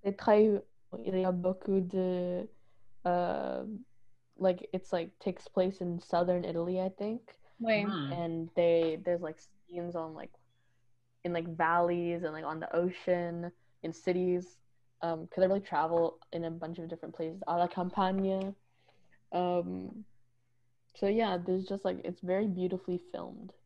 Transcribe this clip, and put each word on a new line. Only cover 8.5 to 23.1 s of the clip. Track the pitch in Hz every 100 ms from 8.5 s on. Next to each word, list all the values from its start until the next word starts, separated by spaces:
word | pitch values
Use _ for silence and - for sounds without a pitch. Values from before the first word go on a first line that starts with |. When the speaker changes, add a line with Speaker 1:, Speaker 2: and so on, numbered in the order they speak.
| -
Speaker 1:
they, | 170 170 165 160
there's, | - 175
like, | 170 160 - _ _
scenes | 175 175 170
on, | 160
like, | 156 - - _ _ _ _ _ _ _ _ 175
in, |
like, | 175 170 160
valleys | 165 170 175 175 170 170
and, | 170
like, | 156 160
on | 160
the | -
ocean, | 165 175 180 - 180 175 170 170 - _ _
in | 165
cities, | 160 - 180 185 180 180 - _ _ _ _
um, | 170 165 165
'cause | -
I | 185
really | 196
travel | 196 156 160 170 165 - -
in | 175 170
a |
bunch | 165 160 170
of | 165
different | 175 -
places, | - 160 180 190
a | 170
la | 175
campagna. | - 180 196 190 190 190 190 190 196 _ _ _ _ _ _ _
Um, | 175 180 180 175 - 185 - 214 - _ _ _ _ _ _ _ -
so | 196
yeah, | 214 226 180
there's | 175 185 190
just, | 196
like, | 196 180 -
it's | 180
very | 180 185 214
beautifully | 180 180 185 - 175 -